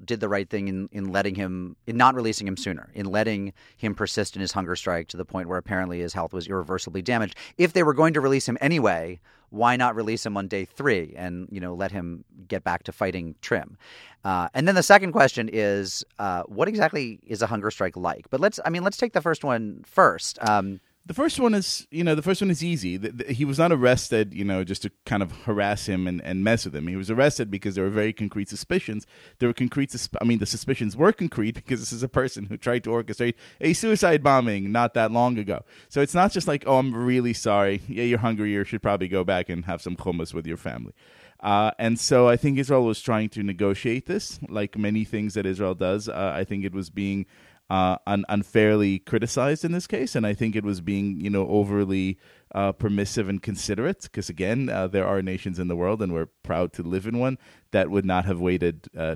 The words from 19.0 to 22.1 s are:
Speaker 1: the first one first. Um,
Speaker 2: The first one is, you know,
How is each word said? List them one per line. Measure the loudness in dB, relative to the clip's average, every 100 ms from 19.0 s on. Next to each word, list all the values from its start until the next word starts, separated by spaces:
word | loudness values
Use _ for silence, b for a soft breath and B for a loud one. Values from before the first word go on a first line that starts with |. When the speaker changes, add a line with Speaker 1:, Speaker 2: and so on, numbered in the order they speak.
| 0
Speaker 1:
the | 0
first | 0 -2 0
one | 0 -2 -10 -2
first. | 6 6 4 -6 -2
Um, | 2 2 2 -8 _ _ -12
Speaker 2:
The |
first | 0 0 2
one | 2
is, | 2 0 -6 -6
you | -2
know, | 2